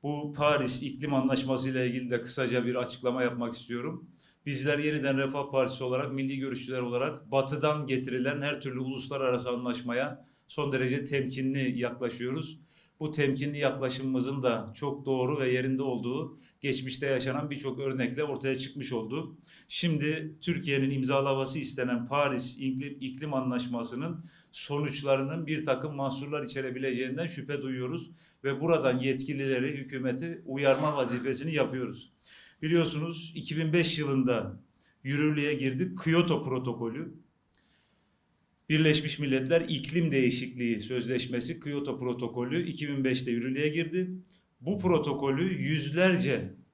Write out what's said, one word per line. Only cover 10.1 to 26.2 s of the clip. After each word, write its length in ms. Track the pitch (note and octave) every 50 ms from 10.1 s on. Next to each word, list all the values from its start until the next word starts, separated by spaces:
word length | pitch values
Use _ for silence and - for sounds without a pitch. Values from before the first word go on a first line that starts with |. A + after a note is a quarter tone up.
| - - - _ _ _ _ _
son 240 | - - D3 C#3
derece 340 | C3 C3 B2+ B2+ C3 C#3+ -
temkinli 760 | - C#3+ C#3 C3 B2+ B2+ B2+ C3+ C3 C3+ C#3 C3 B2 A2+ A#2
yaklaşıyoruz. 800 | A#2+ A#2+ A#2+ B2 B2+ A#2+ A#2 - B2 B2 C3+ D#3 D#3 D#3 - - - _ - - - - _ _
Bu 120 | D#3 D3+
temkinli 460 | D3+ D3+ D3 C#3 C3 C3+ C#3+ C#3+ C#3+ D3
yaklaşımımızın 840 | C#3+ C3+ B2+ B2+ C3 B2+ B2+ C3 C3 C3 C3 B2+ B2 C3 C#3 C#3 B2+
da 300 | B2 A#2 A2 G#2 G#2 G#2+
çok 300 | - - C#3+ C#3 C#3+ C3+
doğru 340 | C3+ C3+ B2+ B2+ B2+ D3+ D3
ve 120 | C3+ B2+
yerinde 320 | B2 B2+ B2+ C3 C3 C3 C3+
olduğu 540 | C3+ B2 A#2 G#2+ A#2+ B2+ C#3+ D#3+ - - - - - _ _
geçmişte 440 | - C#3+ C#3 C3+ C3 C3 B2+ C3 C#3+
yaşanan 440 | C3+ C3+ B2+ B2+ C3+ B2+ D3 D3+ D3
birçok 300 | C#3+ C3 - C3+ C3 C3
örnekle 440 | C#3 C3+ C3 C3 B2+ A#2 A#2+ C3+ D3+
ortaya 340 | D3 C#3 B2 - C3+ C3+ B2+
çıkmış 360 | - - - D3 C3 - C3
oldu. 440 | A2+ A2 G#2+ B2 D3+ E3+ D#3+ - - - - - - - _
Şimdi 680 | - - - E3+ D#3+ C#3+ C#3+ D3+ D#3 D#3+ D#3+ D#3 - -
Türkiye'nin 480 | - - E3+ E3 - - C#3 C#3 C3+ C3+
imzalaması 680 | C#3 C3+ C3 B2+ C#3 C#3 C#3 C#3 C3+ C3+ C3+ C3 - D#3+
istenen 460 | C#3+ - - - B2+ B2+ B2 A#2+ A#2
Paris 520 | - C3+ C#3+ D3 C#3 C3+ A#2+ - - - -
İklim, 400 | C3+ C3+ C3 C3 C#3 C#3+ C#3 C3+
İklim 320 | C3 C3 B2+ C3 D3+ D3+ C#3+
Anlaşması'nın 920 | C3 C3 B2+ B2 B2 A#2+ - A#2+ A#2+ A#2 A#2 B2 B2 D3 E3 E3+ - - - - - - _
sonuçlarının 960 | - - - - C#3+ D3 D3 C#3+ - - C#3+ C#3 C3+ C3+ C3+ C#3 D3+ - D#3+ D3
bir 180 | D#3 D3+ -
takım 300 | - C3+ B2 - D#3 D3
mahsurlar 480 | C#3 C#3 C3+ B2+ C3+